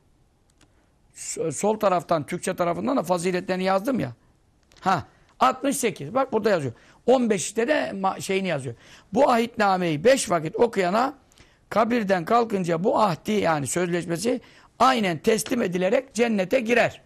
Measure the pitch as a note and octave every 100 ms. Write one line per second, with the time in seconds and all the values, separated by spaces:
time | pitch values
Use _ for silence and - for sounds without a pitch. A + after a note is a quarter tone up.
0 | _ _ _ _ _ _ _ _ _ _
1 | _ - - - D#3+ - G3+ A3 G3 F3
2 | - E3 C3 F3+ F#3+ F3+ E3+ E3+ A3+ C4
3 | E3 F3+ F#3 F3+ F#3+ F#3 F#3+ G3 A3+ A3
4 | B2+ - _ _ _ _ _ - F#3 E3
5 | - _ _ - B3+ B3+ C#4 - A3 D#3
6 | D3 B3 C4 G#3+ G#3+ F3 C3 - - -
7 | - C4 A#3 G3 - A3+ B3 D4 B3+ G3
8 | F#3+ - E3+ F#3+ F#3 D3 B2+ - - -
9 | - A3+ C#4+ A#3 A#3 - G3+ F#3 E3+ D3
10 | A3 C4+ - E3+ D#3+ - A#3 F#3+ F3 G#3+
11 | C#4 - _ _ - _ - G3+ A3+ A#3+
12 | G3 F#3 D#3+ A#3 A3+ G3 F3 E3 G#3 -
13 | G#3 D3+ - G#3 E3+ D3+ B2+ F3 F3+ F3
14 | E3+ E3 A3+ C4 - - - - B3+ A#3+
15 | F#3+ D#3 A3 G#3+ - B3 F#3 F3+ F#3 C4+
16 | - G#3+ A#3 G3+ F3+ C4 A3 A#3+ D#3 -